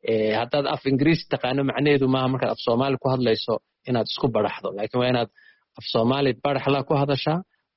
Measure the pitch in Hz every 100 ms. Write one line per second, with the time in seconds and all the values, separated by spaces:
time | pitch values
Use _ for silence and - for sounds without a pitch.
0 | - 110 107 110 120 147 139 151 139 131
1 | 147 165 - - 127 135 135 123 147 143
2 | 131 131 127 131 127 110 - 117 139 131
3 | 131 127 117 110 - 110 _ _ - 120
4 | 110 - 135 110 101 - 95 98 110 123
5 | 123 123 117 _ - _ _ - - 117
6 | 117 135 139 113 143 139 139 139 135 147
7 | 139 135 - 175 - _ _